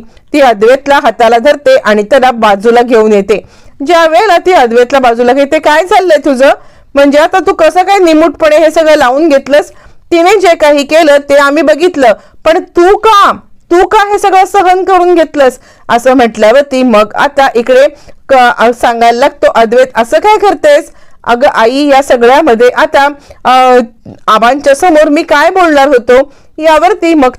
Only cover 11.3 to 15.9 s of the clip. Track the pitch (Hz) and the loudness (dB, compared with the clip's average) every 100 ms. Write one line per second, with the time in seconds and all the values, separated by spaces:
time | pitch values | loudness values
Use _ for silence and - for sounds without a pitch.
11.3 | 285 277 294 311 285 359 302 247 190 - | 0 0 0 -2 0 -2 0 0 -2 -8
12.3 | - 311 330 330 - 349 403 427 415 294 | -8 -2 -2 -4 0 0 2 0 2 0
13.3 | 214 - - - 349 381 415 403 415 392 | -2 -12 -16 -4 -2 0 0 -2 -2 0
14.3 | 381 381 403 370 370 370 370 359 339 311 | 0 0 0 0 0 0 0 0 0 -2
15.3 | 294 262 247 _ _ - | 0 -2 -2 _ _ -6